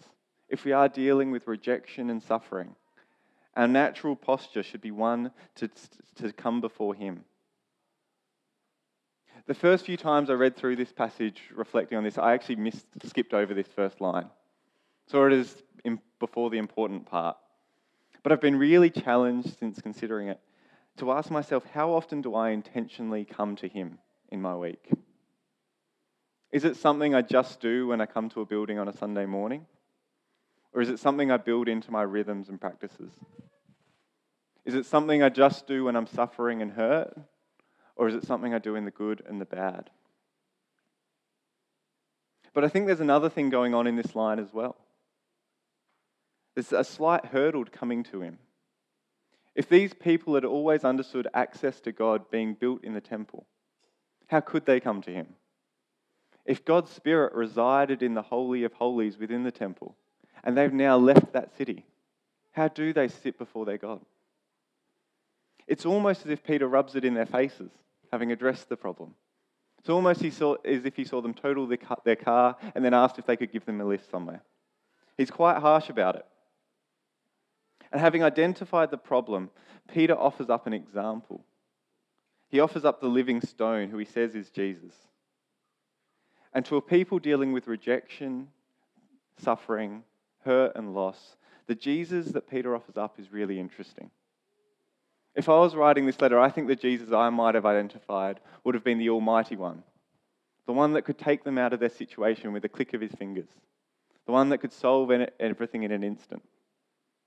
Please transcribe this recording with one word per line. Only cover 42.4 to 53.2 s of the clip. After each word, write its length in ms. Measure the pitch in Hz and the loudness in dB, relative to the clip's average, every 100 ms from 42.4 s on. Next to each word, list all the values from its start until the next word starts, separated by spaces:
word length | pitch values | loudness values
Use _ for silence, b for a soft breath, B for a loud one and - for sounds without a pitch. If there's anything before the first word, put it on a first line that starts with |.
| b | b
But 100 | 147 | 0
I 60 | 147 | 2
think 160 | 190 202 | 2 2
there's 160 | 175 | 2
another 280 | 151 143 156 | 4 4 4
thing 200 | - 139 | 0 0
going 240 | 127 123 | 2 2
on 120 | 120 120 | 2 0
in 120 | 117 | 0
this 180 | 113 113 | -4 -2
line 240 | 110 107 | -2 -2
as 140 | 101 | -6
well. 240 | 110 123 - _ _ _ _ _ _ _ _ _ _ _ _ _ _ _ _ _ - | -8 -8 -10 _ _ _ _ _ _ _ _ _ _ _ _ _ _ _ _ _ -10
There's 160 | 117 | -2
a 120 | - | -2
slight 420 | 127 - 156 170 139 | -2 -2 0 0 0
hurdle 400 | 131 147 156 117 | 0 0 0 -6
coming 380 | - 123 120 117 | -8 -6 -6 -6
to 160 | 98 | -10
him. 160 | 90 82 _ _ _ _ _ _ _ _ _ _ _ - | -12 -14 _ _ _ _ _ _ _ _ _ _ _ -6
If 140 | 135 | 4
these 240 | 175 196 | 4 4
people 420 | - 175 165 165 143 | 0 0 0 2 0
had 100 | 127 | 2
always 380 | 147 156 151 | 2 2 2
understood 440 | 135 131 131 131 123 | 2 0 -2 -6 -2
access 460 | - 123 - 139 131 | -2 -2 -2 -4 -4
to 100 | - | -8
God 380 | 110 110 110 98 | -2 2 2 0
being 220 | 113 110 | -4 -4
built 300 | 104 123 127 | -2 -2 -2
in 100 | - | -6
the 80 | 107 | -10
temple, 440 | - 110 | -10 -12